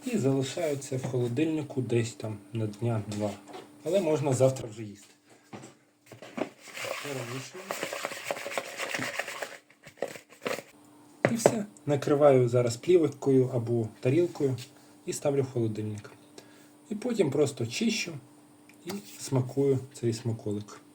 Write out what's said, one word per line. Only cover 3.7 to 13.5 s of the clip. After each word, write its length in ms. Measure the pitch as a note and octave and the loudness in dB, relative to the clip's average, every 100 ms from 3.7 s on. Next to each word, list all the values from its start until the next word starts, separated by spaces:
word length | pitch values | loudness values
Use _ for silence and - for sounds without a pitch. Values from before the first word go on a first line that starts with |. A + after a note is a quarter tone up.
| - | -10
Але 160 | D3+ F#3+ | 0 2
можна 340 | D#3+ D3+ C#3+ | 2 2 2
завтра 360 | A#2+ C3 B2+ A2 | 4 4 4 -8
вже 120 | A2+ | -10
їсти. 240 | G#2 G2 - _ _ - _ - - - _ _ _ - - - - - - - - - | -12 -14 -20 _ _ -20 _ -18 -18 -20 _ _ _ -20 -14 -6 -6 -8 -16 -10 -8 -8
Перемішую. 600 | C#3+ C3 A#2+ B2+ C3 - F#3+ - - - - - - - - - - - - - - - - - - - _ _ - - - - - - - - - - - - - - - | -6 -8 -8 -10 -10 -14 -10 -8 -6 -6 -8 -8 -6 -6 -4 -6 -6 -8 -6 -4 -4 -4 -8 -8 -10 -12 _ _ -20 -8 -8 -8 -18 -8 -6 -6 -8 -20 -20 -20 -20 -2 0
І 40 | |
все. 300 | A#3 - A#3 G3+ - | 4 2 2 -6 -8
Накриваю 640 | - C#3+ D3 C#3+ D3 C3 B2 | -2 0 2 8 8 8 8
зараз 280 | B2 A#2+ A#2 | 4 2 -2
плівкою 720 | - F3+ D3 - C#3 C3 B2+ | 4 6 6 2 4 6 6